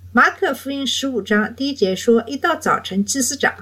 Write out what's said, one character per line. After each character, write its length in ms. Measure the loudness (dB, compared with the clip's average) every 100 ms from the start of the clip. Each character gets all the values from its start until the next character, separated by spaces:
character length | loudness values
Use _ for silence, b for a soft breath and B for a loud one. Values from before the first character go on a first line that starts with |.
| -2
马 180 | 2 4
可 240 | 2 -2
福 160 | -2 -6
音 160 | -4 -4
十 220 | -4 -2
五 120 | -4
章 340 | 0 2 0 -2
第 120 | -6
一 60 |
节 220 | 0 0 2
说： 280 | 4 4 2
“一 100 | -2
到 180 | -2 0
早 240 | 0 0
晨， 240 | 0 -2
祭 160 | 0 -2
司 160 | -2 -2
长 160 | -2 -4